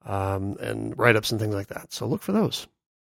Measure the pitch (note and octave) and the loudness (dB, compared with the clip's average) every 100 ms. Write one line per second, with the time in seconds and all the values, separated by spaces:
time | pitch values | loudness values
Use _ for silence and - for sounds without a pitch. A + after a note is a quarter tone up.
0 | - G2 G2 G2 G2 - A2+ A2 A2 - | -6 -2 0 0 -2 -4 -4 -4 -4 4
1 | A#2+ G#2+ - A2 G#2+ G2+ G2 - - - | 6 6 4 0 0 -2 -4 -10 -10 -6
2 | A2+ G#3 - G#3 F#3+ - - _ _ _ | -4 -2 0 2 2 -2 -8 _ _ _